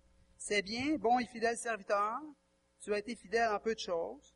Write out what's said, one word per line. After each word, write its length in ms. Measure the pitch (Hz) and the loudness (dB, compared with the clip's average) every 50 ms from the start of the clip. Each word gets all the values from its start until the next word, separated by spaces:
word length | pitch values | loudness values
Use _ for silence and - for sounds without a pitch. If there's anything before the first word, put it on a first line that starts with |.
| - _ _ - - - _ - | -20 _ _ -20 -20 -20 _ -12
C'est 260 | - - 208 208 190 | -4 0 2 2 2
bien, 320 | 190 220 240 262 294 311 | 0 -2 -2 0 0 0
bon 240 | 247 190 226 240 254 | 2 4 4 4 4
et 80 | 240 - | 2 0
fidèle 280 | - 233 214 233 240 | -2 0 0 0 0
serviteur, 640 | 220 - 233 226 196 196 - 208 202 208 214 226 262 311 302 285 _ _ _ _ _ _ _ _ _ | 0 -2 -4 -4 -4 -2 0 2 2 2 2 0 -4 -6 -10 -14 _ _ _ _ _ _ _ _ _
tu 120 | - 196 | -4 -2
as 60 | 208 208 | -2 -2
été 180 | 202 240 233 | -2 -4 -8
fidèle 360 | - - 175 202 233 233 226 | -10 -6 -2 0 2 2 2
en 80 | 208 202 | 2 0
peu 160 | - 220 226 | 0 -2 -2
de 40 | - | -2
choses. » 540 | - 190 175 165 170 202 240 294 - _ _ | -2 -2 -2 -2 -2 -2 -6 -10 -14 _ _